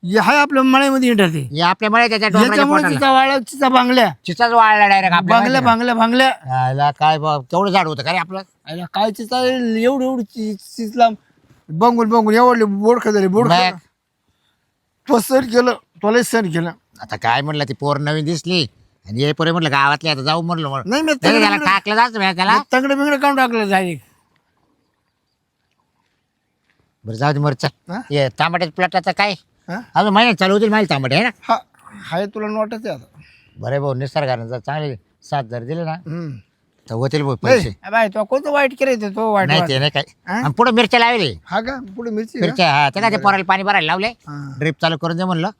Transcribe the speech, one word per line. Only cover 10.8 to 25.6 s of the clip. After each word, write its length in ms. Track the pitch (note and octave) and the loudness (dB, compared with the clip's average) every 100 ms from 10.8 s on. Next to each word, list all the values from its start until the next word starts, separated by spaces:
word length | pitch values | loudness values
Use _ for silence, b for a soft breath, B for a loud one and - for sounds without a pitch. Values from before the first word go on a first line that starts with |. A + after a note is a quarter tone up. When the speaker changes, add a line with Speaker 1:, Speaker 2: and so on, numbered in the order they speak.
| A3 A#3+ | -10 2
Speaker 1:
लांब. 180 | A#3 G#3+ _ _ _ _ _ | 2 2 _ _ _ _ _
बंगून, 400 | D#3+ A#3 A#3+ A3 | 0 2 2 2
बंगून, 260 | A#3 G#3+ | 2 4
एवढले 300 | A3 B3 A#3+ | 4 4 4
बोडखं 460 | G#3+ G3 G#3+ A#3+ A3 | 0 2 2 2 2
झाले, 160 | G#3+ F#3+ | 2 2
बोडखं. 440 | G3 A#3 F3 F#3 | 2 4 4 2
Speaker 2:
मग? 60 | F3+ _ _ _ _ _ _ _ _ _ _ _ _ - | -2 _ _ _ _ _ _ _ _ _ _ _ _ 0
Speaker 1:
तो 100 | A#3+ | 0
सण 220 | - C4 | 2 0
केलं, 320 | B3+ A#3 B3 | 2 0 0
तो 380 | G#3+ _ _ G3+ | -2 _ _ 0
लय 120 | A#3 | 0
सण 280 | A#3+ A#3 G3 | 2 -2 -2
केलं. 200 | E3 E3+ - _ _ | -4 -6 -10 _ _
Speaker 2:
आता 160 | - G#2+ | -14 -6
काय 240 | A2+ A#2+ | -2 -2
म्हणलं, 240 | C#3+ D3+ | -2 -4
ती 100 | C#3+ | -6
पोर 240 | B2+ C#3+ C#3+ | -4 -4 -2
नवीन 260 | D3 D#3 | -2 -4
दिसली 420 | D3+ E3+ E3+ F3+ C3 _ _ _ F#2 | -4 -6 -2 -2 -2 _ _ _ -12
आणि 180 | A2 | -4
हे 80 | C#3+ | -2
पोरे 200 | D3+ D#3+ | 0 -2
म्हटलं 180 | E3+ D#3+ | 0 0
गावातली, 400 | C#3 C#3 D3 D#3+ | 2 2 2 -2
आता 120 | D3 | -4
जाऊ 200 | C3 E3 | -2 -2
म्हणलं 260 | E3 E3+ D3 | -2 -4 -6
मग. 140 | C3+ D3+ | -6 -4
Speaker 1:
नाही, 160 | C4 | -2
मी 40 | D#4 | -2
Speaker 2:
नाही, 120 | C#4 | 0
Speaker 1:
तंगडं 160 | E3+ A3+ | 2 2
Speaker 2:
त्याला 160 | G#3+ G3+ | 2 2
Speaker 1:
बिंगडं 140 | D4+ | 0
Speaker 2:
टाकलं 240 | G3 G3+ | 0 0
जायचं 240 | G#3+ A#3+ A3 | 0 0 0
मी 140 | F#3+ | -2
त्याला. 200 | F3+ F#3+ | 0 2
Speaker 1:
मी 120 | A#3+ C#4 | 2 2
तंगडं 260 | B3+ C4+ C#4 | 0 0 0
बिंगडं 200 | C#4+ C#4+ | 0 0
काढून 180 | C#4 C#4 | 0 0
टाकलं 340 | B3+ A#3 G#3 | 0 0 0
डायरेक्ट. 340 | F#3+ F#3 D#3 _ _ _ _ _ _ _ _ _ _ _ _ _ _ _ _ | 0 -2 -6 _ _ _ _ _ _ _ _ _ _ _ _ _ _ _ _